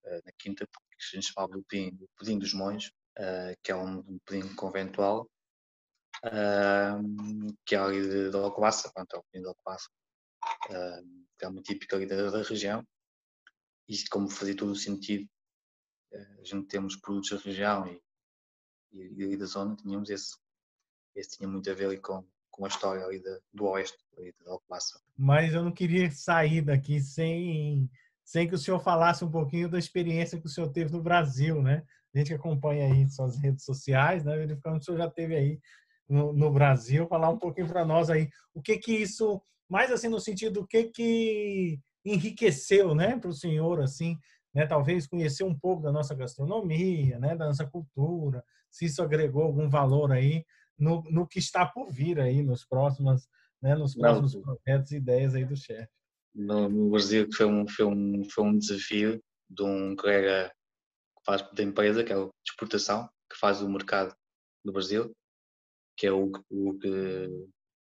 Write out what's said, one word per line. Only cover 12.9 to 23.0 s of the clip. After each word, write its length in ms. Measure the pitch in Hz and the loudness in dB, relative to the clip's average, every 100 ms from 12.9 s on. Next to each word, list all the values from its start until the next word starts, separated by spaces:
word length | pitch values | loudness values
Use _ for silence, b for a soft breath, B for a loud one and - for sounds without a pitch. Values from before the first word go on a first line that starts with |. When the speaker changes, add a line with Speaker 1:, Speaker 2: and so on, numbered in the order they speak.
| _ _ _ _ _ _ _ _ _ - | _ _ _ _ _ _ _ _ _ -12
Speaker 1:
e 200 | 104 - | -8 -4
como 220 | 101 98 | -4 -4
fazia 260 | - 98 98 | -4 -6 -4
todo 140 | 104 | -4
o 60 | 101 | -4
sentido, 520 | - 98 - 104 101 _ _ _ _ _ _ _ _ | -6 -8 -4 -6 -6 _ _ _ _ _ _ _ _
eh, 240 | 101 101 - | -20 -20 -20
a 40 | |
gente 220 | - 98 98 | -12 -10 -6
temos 280 | 98 98 - | -4 -4 -8
produtos 340 | - 101 98 | -6 -4 -4
da 60 | 101 | -6
região 500 | 101 98 104 101 92 | -8 -4 0 0 -4
e, 140 | 87 _ _ _ _ _ _ _ _ _ | -12 _ _ _ _ _ _ _ _ _
e, 280 | 98 92 95 | -20 -16 -8
e 40 | |
ali 120 | 98 98 | -6 -4
da 80 | |
zona, 320 | 95 98 101 104 | -6 -6 -6 -6
tínhamos 320 | 101 98 104 | -8 -8 -6
esse, 280 | 98 - - _ _ _ _ _ _ _ | -8 -10 -14 _ _ _ _ _ _ _
esse 220 | 101 98 - | -16 -14 -12
tinha 120 | 98 | -10
muito 220 | 95 95 | -8 -8
a 40 | |
ver 120 | 95 98 | -4 -4
ali 120 | 95 | -6
com, 260 | - 95 92 _ _ | -8 -10 -12 _ _
com 140 | - | -12
a 40 | 98 | -8
história 360 | - 98 95 | -4 -4 -4